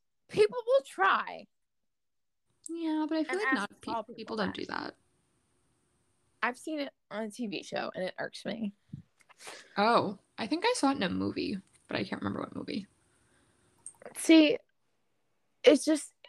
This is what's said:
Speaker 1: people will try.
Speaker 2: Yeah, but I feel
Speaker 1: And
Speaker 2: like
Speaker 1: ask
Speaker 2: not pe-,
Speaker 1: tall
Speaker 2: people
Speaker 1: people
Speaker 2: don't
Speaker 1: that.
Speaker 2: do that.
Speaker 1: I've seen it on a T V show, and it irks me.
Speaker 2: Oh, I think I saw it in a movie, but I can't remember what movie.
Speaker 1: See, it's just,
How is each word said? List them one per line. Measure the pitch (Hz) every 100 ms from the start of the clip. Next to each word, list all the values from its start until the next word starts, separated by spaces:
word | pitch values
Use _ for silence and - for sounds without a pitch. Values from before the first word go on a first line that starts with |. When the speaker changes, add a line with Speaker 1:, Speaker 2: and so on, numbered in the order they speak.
| _ _ -
Speaker 1:
people | - 427 494 466
will | 539 -
try. | - 381 - 180 - - _ _ _ _ _ _ _ _ _ _ _ -
Speaker 2:
Yeah, | 330 320 311 311
but | 320
I | 311
feel |
Speaker 1:
And | 359
Speaker 2:
like | 427
Speaker 1:
ask | 262 202
Speaker 2:
not | -
pe-, | -
Speaker 1:
tall | 233
Speaker 2:
people | 220 226
Speaker 1:
people | 220 214
Speaker 2:
don't | 190
Speaker 1:
that. | -
Speaker 2:
do | -
that. | 50 - - _ _ _ _ _ _ _ _ _ _ _ _ _ _
Speaker 1:
I've | 226 247
seen | - 311
it | 269 - -
on | 208
a | 220
T | 202 233
V | 165
show, | - - - -
and | 185
it | -
irks | - - -
me. | 226 214 - _ - - _ _ - - - - -
Speaker 2:
Oh, | 214 220 143 214 _ -
I | 220
think | 311 427
I | 494
saw | 277
it | 277
in |
a | 208
movie, | 190 - - 87 190 - _ -
but | -
I | 190
can't | -
remember | - -
what | - -
movie. | - - 196 _ _ _ _ _ _ _ _ _ - - - -
Speaker 1:
See, | - 320 302 - _ _ _ _ _ _ _ _ _ _ -
it's | 285
just, | - 302 - _